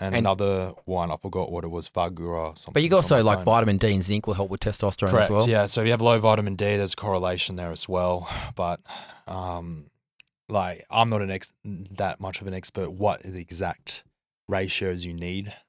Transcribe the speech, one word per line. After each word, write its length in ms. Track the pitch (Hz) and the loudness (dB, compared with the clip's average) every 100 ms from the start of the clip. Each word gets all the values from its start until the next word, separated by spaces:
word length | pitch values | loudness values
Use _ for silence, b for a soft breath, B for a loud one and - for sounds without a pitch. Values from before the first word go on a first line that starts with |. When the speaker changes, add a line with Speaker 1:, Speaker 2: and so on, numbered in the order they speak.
Speaker 1:
And 140 | 95 117 | -2 2
Speaker 2:
another 580 | 104 95 98 95 92 - - | 2 2 0 0 -2 -8 -4
one. 260 | 90 85 | -2 -2
I 60 | 78 | -4
forgot 340 | 98 92 85 | -6 -6 -4
what 120 | 87 | -6
it 40 | 82 | -6
was, 200 | 85 - | -8 -6
Fagu 340 | 92 87 85 85 | -2 -2 -4 -6
or 240 | 85 80 80 | -4 -6 -8
something, 180 | - | -4
Speaker 1:
But 80 | 139 | 0
you 60 | 165 190 | 4 4
also, 140 | 147 | 6
Speaker 2:
something 160 | 135 110 | 6 6
Speaker 1:
like, 120 | 98 | 4
Speaker 2:
like 80 | 92 | 4
that. 60 | |
Speaker 1:
vitamin 260 | 113 110 98 | 4 6 4
D 160 | 113 | 4
and 100 | 98 | 2
zinc 220 | 92 104 110 | 2 -2 -2
will 60 | |
help 160 | 98 98 | -2 -2
with 120 | 98 | -2
testosterone 480 | 107 - 104 - 98 | -4 0 -2 0 2
Speaker 2:
Correct, 140 | 113 104 | 4 6
Speaker 1:
as 40 | |
well. 180 | 104 117 | 4 4
Speaker 2:
yeah. 180 | 110 101 | 4 4
So 140 | 117 | 2
if 40 | 113 | 2
you 60 | |
have 100 | 117 | 4
low 180 | 117 113 | 6 6
vitamin 360 | 110 107 104 95 | 6 4 2 0
D, 220 | 104 104 | 0 2
there's 160 | 98 | 0
a 20 | - | -2
correlation 600 | 104 92 90 90 - 92 | -2 0 0 -2 -4 -6
there 140 | 85 | -6
as 160 | 80 - | -6 -2
well. 400 | 90 90 90 85 B B - | 0 2 0 -4 B B -4
But, 240 | 87 85 B B B B - | -2 -4 B B B B -12
um, 640 | 92 92 87 85 80 73 _ _ _ _ _ - | -8 -6 -6 -8 -12 -16 _ _ _ _ _ -4
like, 340 | 104 90 85 - | -2 -2 -6 -4
I'm 200 | 113 117 | 0 2
not 120 | 107 | 2
an 80 | 98 | -2
ex-, 240 | 98 - _ | -6 -10 _
that 560 | 104 90 95 95 95 - | -12 -12 -10 -4 -4 -4
much 200 | 95 92 | -8 -8
of 60 | 98 | -8
an 80 | 92 | -8
expert 340 | - - 90 | -8 -6 -6
what 320 | 92 101 - | -2 -2 -2
the 180 | 95 90 | -6 -12
exact 640 | 85 87 90 - - - _ _ _ _ - | -10 -6 -6 -6 -8 -10 _ _ _ _ -4
ratios 580 | 95 95 - 95 90 87 | -2 -2 -2 -4 -4 -8
you 80 | |
need 400 | 85 87 95 101 - | -8 -6 -6 -8 -14